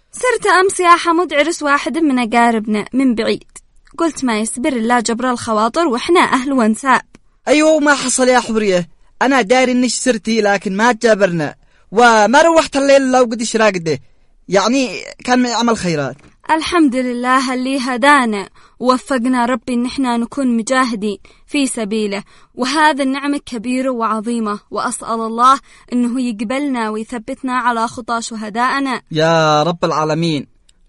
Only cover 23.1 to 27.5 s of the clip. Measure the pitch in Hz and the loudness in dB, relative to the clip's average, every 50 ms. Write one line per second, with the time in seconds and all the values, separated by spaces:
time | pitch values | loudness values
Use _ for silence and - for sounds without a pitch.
23.1 | 269 277 269 285 285 294 - - 247 233 202 247 254 254 262 269 254 233 226 214 | -2 -4 -4 -4 -4 -4 -6 -10 -10 -8 -6 -4 -4 -2 -2 -2 -2 -2 -2 -2
24.1 | 214 220 202 233 240 233 220 208 208 196 _ - - 208 - 247 233 - - - | -2 -4 -4 -4 -4 -4 -4 -4 -6 -8 _ -10 -8 -6 -6 -6 -6 -8 -8 -6
25.1 | 226 226 226 226 226 233 240 262 269 262 _ _ - - - - 240 247 240 240 | -6 -6 -6 -6 -2 2 4 4 4 2 _ _ -20 -20 -12 -6 -2 -2 -2 -2
26.1 | 233 262 254 247 220 202 240 202 254 269 294 285 262 240 226 214 214 214 220 - | -2 -4 -4 -4 -4 -6 -6 -6 -4 -4 -4 -4 -4 -4 -4 -4 -6 -6 -8 -8
27.1 | 247 240 220 - 269 - - 254 | -10 -12 -10 -10 -12 -8 -6 -6